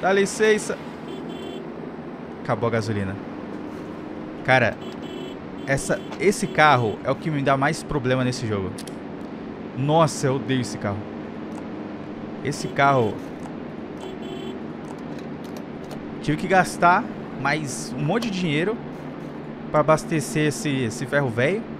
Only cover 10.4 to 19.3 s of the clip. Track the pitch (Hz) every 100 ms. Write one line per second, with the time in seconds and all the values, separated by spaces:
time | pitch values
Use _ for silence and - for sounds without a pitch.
10.4 | 110 131 120 - 104 98 101 - - -
11.4 | - - - - - - - - - -
12.4 | 117 113 - - 139 139 110 98 - -
13.4 | - - - - - - - - - -
14.4 | - - - - - - - - - 76
15.4 | - - - - - - - - - 151
16.4 | 185 185 170 - 175 185 233 - - -
17.4 | 135 151 147 - - 123 147 214 233 185
18.4 | 180 147 185 226 - - - - -